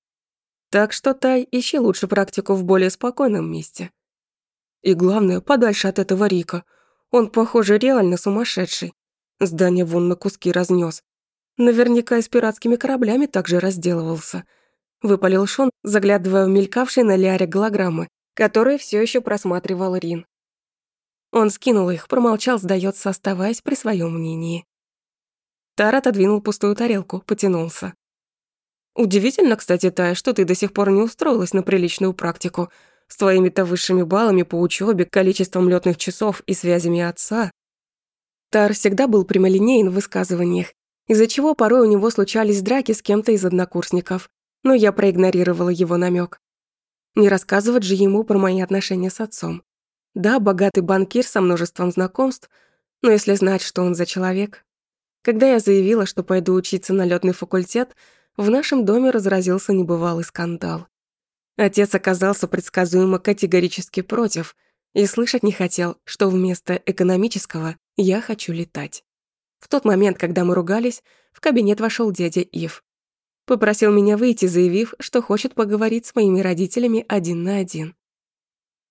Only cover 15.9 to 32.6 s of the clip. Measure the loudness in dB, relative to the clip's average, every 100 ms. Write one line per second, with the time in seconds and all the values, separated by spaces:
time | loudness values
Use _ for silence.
15.9 | 2 4 2 2 2 4 2 2 -2 0
16.9 | 2 4 4 2 0 0 0 -2 -2 -2
17.9 | -4 -8 _ _ -2 0 2 2 0 -2
18.9 | -2 -2 -2 -4 -4 -4 -4 -4 -4 -4
19.9 | -4 -6 -8 -10 _ _ _ _ _ _
20.9 | _ _ _ _ 0 0 0 0 0 0
21.9 | -4 -4 0 0 0 -2 -2 -2 -2 -2
22.9 | -4 -6 -6 -6 -4 -4 -6 -6 -4 -4
23.9 | -4 -4 -6 -6 -6 -6 -8 -12 _ _
24.9 | _ _ _ _ _ _ _ _ 0 2
25.9 | 2 2 2 2 2 -2 -2 -2 0 -2
26.9 | -2 -4 -12 -6 -2 0 0 -4 -10 -12
27.9 | -14 _ _ _ _ _ _ _ _ _
28.9 | -2 0 2 0 2 2 2 0 0 0
29.9 | 0 -2 -2 -2 0 0 0 -2 -2 2
30.9 | 2 0 -2 -2 0 0 -2 0 0 -2
31.9 | -2 -4 -2 -8 -6 -8 -6